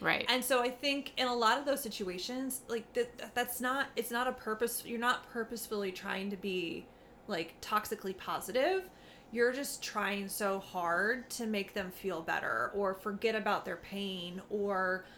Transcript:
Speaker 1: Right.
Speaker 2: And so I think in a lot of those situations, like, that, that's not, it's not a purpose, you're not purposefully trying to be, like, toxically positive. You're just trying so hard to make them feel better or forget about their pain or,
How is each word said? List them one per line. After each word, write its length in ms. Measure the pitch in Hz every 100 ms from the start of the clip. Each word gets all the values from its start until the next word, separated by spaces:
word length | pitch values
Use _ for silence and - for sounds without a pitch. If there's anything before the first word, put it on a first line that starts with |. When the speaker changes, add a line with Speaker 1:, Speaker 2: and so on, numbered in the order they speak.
Speaker 1:
Right. 260 | - - -
Speaker 2:
And 140 | 254
so 160 | 247 254
I 100 | 247
think 420 | 247 285 277 - -
in 120 | 254
a 60 |
lot 240 | 240 220 254
of 80 | 285
those 140 | 277
situations, 800 | 226 - 185 180 180 254 262 - -
like, 260 | 226 -
that, 380 | 247 240 - 220 -
that's 240 | 247 -
not, 260 | 254 269 -
it's 160 | - 233
not 160 | 240 254
a 60 |
purpose, 500 | 247 - 214 233 -
you're 140 | - 233
not 320 | 240 - -
purposefully 640 | 233 226 233 - 208 196
trying 380 | 185 196 190 202
to 60 | 196
be, 500 | 202 185 165 165 - - - - -
like, 320 | 180 165 -
toxically 560 | - 214 214 208 190 185
positive. 720 | - 160 175 233 302 381 370 - - - -
You're 220 | 226 240
just 280 | 262 277 -
trying 460 | - 214 196 202 196
so 300 | - 202 196
hard 720 | - 185 170 175 208 254 233
to 160 | - 226
make 280 | 208 190
them 180 | 214 185
feel 300 | - 196 165
better 500 | 165 160 147 120 240
or 200 | 196 196
forget 420 | 190 214 202 226 220
about 300 | 208 190 -
their 100 | 170
pain 680 | - 196 202 185 175 180 -
or, 540 | 208 202 190 185 185 185